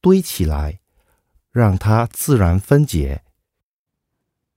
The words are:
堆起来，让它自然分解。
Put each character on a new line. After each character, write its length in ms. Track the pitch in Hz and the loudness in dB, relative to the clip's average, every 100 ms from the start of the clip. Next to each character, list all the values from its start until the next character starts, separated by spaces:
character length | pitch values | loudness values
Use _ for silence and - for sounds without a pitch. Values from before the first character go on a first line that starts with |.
堆 200 | 185 190 | 0 2
起 240 | 180 - | 0 -4
来， 360 | 80 73 76 95 _ _ _ _ _ _ _ | -4 -2 -6 -10 _ _ _ _ _ _ _
让 260 | 120 110 92 | 0 0 2
它 280 | 104 110 117 | 0 0 -2
自 300 | - - 127 | -6 -2 2
然 220 | 87 92 | 2 0
分 260 | - 143 | 2 2
解。 380 | 147 80 69 71 - _ _ _ _ _ _ _ _ _ _ _ _ | 2 -2 -4 -6 -12 _ _ _ _ _ _ _ _ _ _ _ _